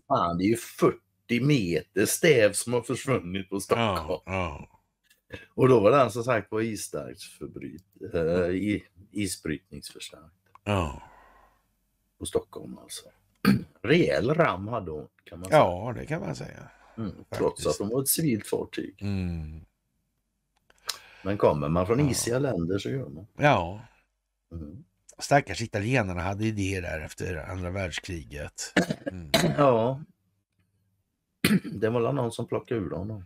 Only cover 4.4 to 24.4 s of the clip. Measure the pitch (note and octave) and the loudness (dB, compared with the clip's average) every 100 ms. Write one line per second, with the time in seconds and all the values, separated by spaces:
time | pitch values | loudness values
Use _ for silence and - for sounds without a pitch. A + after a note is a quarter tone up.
4.4 | F2 C#2+ - _ _ _ _ _ _ - | -4 -6 -14 _ _ _ _ _ _ -18
5.4 | - - B2+ B2+ G2+ C#3 A#2+ A#2+ A#2 A2+ | -8 4 8 8 8 8 6 2 0 0
6.4 | - A2 A2+ G#2 - D#2 B1+ - - - | 0 -2 -2 -4 -6 -8 -8 -12 -18 -14
7.4 | C#2+ C#2 C2+ D2+ - - F#2+ F2+ D#2+ F2+ | -14 -12 -14 -14 -20 -16 -4 0 2 2
8.4 | F2 F#2 G#2 F#2+ - - - G2+ G2 - | 2 0 0 -2 -4 -20 -10 -4 -4 -4
9.4 | E2 C#2+ _ D2 - - - C#2 D#2 _ | -6 -6 _ -16 -16 -16 -16 -16 -20 _
10.4 | _ - - G2+ D#2 C#2 - - - _ | _ -10 -2 0 0 -6 -16 -20 -20 _
11.4 | _ _ _ _ _ _ _ - - - | _ _ _ _ _ _ _ -16 -6 -4
12.4 | - - - B1 - - - _ _ _ | -4 -12 -14 -14 -16 -16 -16 _ _ _
13.4 | - C2 - _ G#2 E3+ F#2+ C#2 G#2+ D#3+ | 2 2 0 _ 2 4 4 2 2 4
14.4 | C#3+ F#2 G2+ A#2+ F2+ D2+ D2 _ - E2+ | 2 0 -4 -6 -6 -10 -12 _ -20 -14
15.4 | F#2 D3+ G#2 F2+ A#2 A2+ - D#3+ - - | 4 6 6 2 -4 -8 -6 -6 -6 -8
16.4 | - - - - - - G#2 - - - | -10 -16 -20 -20 -16 -10 -10 -10 -8 -2
17.4 | F2+ - E2+ - G2+ B2+ C3 - D#3+ G#2+ | -2 0 -2 -2 -2 -2 0 0 2 0
18.4 | - - - - - - G2+ G2 F2+ E2+ | -2 -8 -6 -8 -10 -8 -4 -2 -4 -4
19.4 | D#2 D#2 - _ _ _ _ _ _ _ | -8 -12 -18 _ _ _ _ _ _ _
20.4 | _ _ _ _ - - - - G2 G2+ | _ _ _ _ -14 -14 -16 -10 -6 2
21.4 | A2+ D2+ C#2+ E2+ F#2+ A#2 D3 A2 - B2+ | 4 4 2 2 2 2 2 0 0 0
22.4 | C#3 F#2+ E2 G2 A#2+ C3+ C3 D2+ G2 - | 0 -2 -2 -2 -4 -6 -8 -12 -14 0
23.4 | C#3+ A2+ E2+ G#2 A2+ _ _ _ _ _ | 4 4 2 -6 -16 _ _ _ _ _